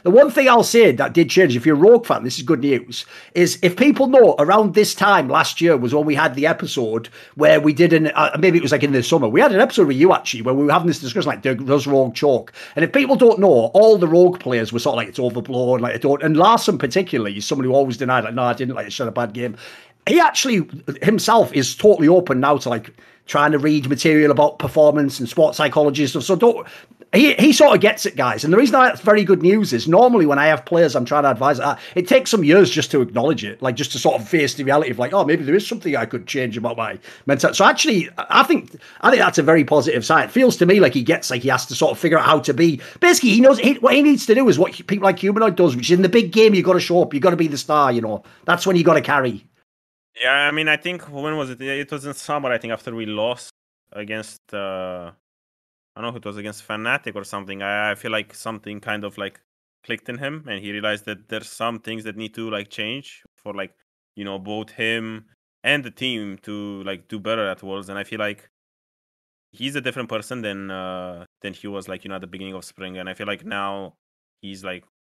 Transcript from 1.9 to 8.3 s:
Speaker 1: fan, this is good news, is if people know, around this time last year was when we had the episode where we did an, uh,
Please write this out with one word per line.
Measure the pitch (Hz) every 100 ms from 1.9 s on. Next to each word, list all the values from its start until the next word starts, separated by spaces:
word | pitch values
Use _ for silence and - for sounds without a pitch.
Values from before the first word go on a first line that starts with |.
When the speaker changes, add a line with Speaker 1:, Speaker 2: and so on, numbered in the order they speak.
| 240
Speaker 1:
fan, | 233 127
this | 117 127
is |
good | 131 151
news, | 139 127 120 120 - - -
is | - 180 -
if | 185
people | 180 285 - 269
know, | 262 208 -
around | 151 208 214
this | 170 208
time | - 196 196 135
last | 147 160 -
year | 165 147
was | 120
when | 147
we | 151
had | 139 156
the | 131 147
episode | 160 135 - 113 110 113 - - -
where | 156 156
we | 151
did | 143 170
an, | 160 156
uh, | 147 151